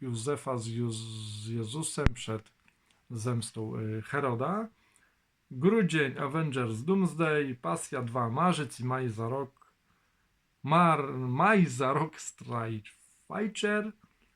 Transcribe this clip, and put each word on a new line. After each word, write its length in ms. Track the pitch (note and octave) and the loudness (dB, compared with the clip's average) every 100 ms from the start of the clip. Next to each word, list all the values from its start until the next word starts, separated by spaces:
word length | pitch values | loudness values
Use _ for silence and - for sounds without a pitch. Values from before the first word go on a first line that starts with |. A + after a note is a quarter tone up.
Józefa 560 | C3 A#2 A#2+ C#3+ - B2 | -6 -4 -2 -4 -2 -4
z 100 | A2+ | -4
Ju-, 240 | A2+ A#2+ | -2 -2
z 560 | A2 A2+ A2 G#2+ G#2+ A2 | -4 -8 -10 -10 -10 -6
Jezusem 600 | A#2 G#2+ C#3+ D#3+ - C#3 | -4 -4 -6 -6 4 4
przed 380 | A#2 - A2 - _ _ _ _ _ _ | 4 -6 -6 -8 _ _ _ _ _ _
zemstą, 680 | A#2+ A#2 A#2 A2 - A2 A#2 | -4 0 0 -2 -8 -6 -4
y, 220 | A2 A2 | -4 -6
Heroda. 640 | - C#3+ C#3 A#2+ C#3 G3+ A3+ _ _ _ _ _ _ _ _ | -4 -2 0 0 -2 -2 -6 _ _ _ _ _ _ _ _
Grudzień 640 | B2+ E3+ A3+ F3 D#3+ C#3 - | 2 4 6 4 2 0 0
Avengers 680 | C#3 D#3 D#3 C3 A#2 A2 | -2 0 0 0 -2 -2
Doomsday, 720 | C#3+ G3 F3+ D3+ D#3+ D3+ C#3 B2 | 2 2 2 2 2 2 0 -4
Pasja 460 | E3 E3+ - C3+ | -4 -4 -4 -6
dwa, 280 | A#2+ B2 A#2 | -4 -2 -2
marzec 500 | B2+ F3+ D3+ C3+ - | 2 2 2 -4 -6
i 60 | B2 | -4
maj 240 | B2+ B2+ | -2 -2
za 200 | G#2+ A#2 | -4 -4
rok. 440 | C3+ C3+ _ _ _ _ _ _ _ _ _ _ _ | -4 -6 _ _ _ _ _ _ _ _ _ _ _
Mar-, 500 | C3 E3 E3+ D#3 C#3 | 4 6 6 6 2
maj 520 | C3 B2+ B2+ F#3 G#3+ E3 | -4 -2 4 6 6 6
za 280 | B2 C3 | 4 2
rok 280 | C#3+ D#3 - | 2 0 -6
Strike 680 | - - B2 A#2+ A2+ A2 - - _ _ _ | -16 -16 -8 -6 -4 -6 -10 -20 _ _ _
Fighter. 580 | F#3+ G#3+ - G#3 G#3+ G#3+ - _ _ _ | -4 -4 -2 0 0 -2 -10 _ _ _